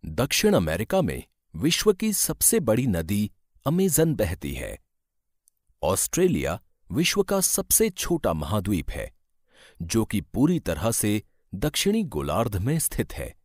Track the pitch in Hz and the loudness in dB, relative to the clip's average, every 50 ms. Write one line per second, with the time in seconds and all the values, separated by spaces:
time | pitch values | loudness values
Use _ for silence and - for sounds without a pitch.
0 | - 80 78 80 127 - - - - 214 202 135 87 78 80 85 110 - - 190 | -10 -6 -2 -2 -2 0 0 2 4 6 6 6 4 2 0 -2 -2 0 2 2
1 | 170 90 67 60 - _ _ _ _ _ - 78 107 160 170 - - 214 202 - | 2 2 -2 -6 -10 _ _ _ _ _ -8 -2 0 0 0 4 2 2 2 4
2 | 220 214 202 - - - 156 - - - - 226 156 113 107 120 131 131 92 82 | 0 -2 0 0 -2 -2 -2 0 2 2 2 2 2 2 2 2 2 2 0 0
3 | 80 80 104 101 107 104 - _ _ _ _ _ _ 139 160 180 190 190 143 151 | 0 -2 -2 -2 -2 -4 -6 _ _ _ _ _ _ -2 0 2 2 2 4 2
4 | 160 165 147 - 98 80 82 - - 71 65 62 64 50 50 - _ _ _ _ | 2 2 2 0 -2 -2 -2 -6 -6 -8 -6 -6 -8 -10 -12 -14 _ _ _ _
5 | _ _ _ _ _ _ _ _ _ _ _ _ _ _ _ _ - 78 95 - | _ _ _ _ _ _ _ _ _ _ _ _ _ _ _ _ -2 0 0 0
6 | - - - 165 185 185 139 78 65 69 87 - _ _ _ _ _ - 85 131 | -2 -2 0 2 2 2 2 0 -2 -4 -6 -6 _ _ _ _ _ -6 -2 0
7 | 180 175 - 202 196 - 196 190 180 - - - 185 _ - - 220 220 - - | 0 2 2 0 0 2 0 0 0 0 0 -2 0 _ 2 2 2 2 0 -6
8 | - - 180 - - 104 80 78 76 71 101 107 90 98 104 80 62 - - 65 | -4 -2 -2 0 0 0 0 0 -2 -2 -2 -2 0 0 -2 -2 -2 -6 -8 -8
9 | - - _ _ _ _ _ _ _ _ _ _ - - _ _ 85 80 - 113 | -10 -10 _ _ _ _ _ _ _ _ _ _ -20 -20 _ _ -8 -2 0 0
10 | 110 - - 101 78 _ - 110 135 165 180 156 - 90 82 76 90 117 117 - | 0 2 -2 -4 -4 _ 0 2 2 2 2 0 -2 -4 -4 -2 -2 -2 -2 0
11 | - 107 104 104 - _ _ _ _ _ - 95 120 151 - - - 196 208 226 | 0 0 0 -2 -4 _ _ _ _ _ -8 -4 -4 -4 -2 0 0 0 0 0
12 | 208 135 - 73 69 71 78 110 113 110 101 90 95 127 156 165 - - - - | -2 -2 -4 -6 -4 -2 -2 -2 -2 -2 -2 -2 -2 -2 -2 -2 -2 -4 -2 -4
13 | - - - - 62 - - _ | -6 -4 -6 -10 -10 -10 -12 _